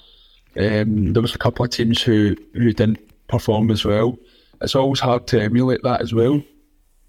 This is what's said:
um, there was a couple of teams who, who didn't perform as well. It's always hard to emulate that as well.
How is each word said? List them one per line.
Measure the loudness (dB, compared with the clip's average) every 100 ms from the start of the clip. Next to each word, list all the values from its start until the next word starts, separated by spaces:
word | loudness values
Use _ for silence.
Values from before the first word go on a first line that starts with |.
| -20 -20 -20 _ _ -4
um, | -2 0 0 0 0
there | 0
was | -2 -2
a |
couple | -4 -2 -4
of |
teams | -2 0 0
who, | 2 2 2 -2 -6
who | -2 0
didn't | 2 0 -2 -8 _ -6
perform | -2 0 0 2
as | 0
well. | 0 0 0 -4 -12 _ _ _
It's | -4 0
always | 0 0
hard | 0 -2 0
to | 0
emulate | 2 2 0 0
that | -2 -4
as | -2
well. | 0 2 0 -4 _ _ _ _ _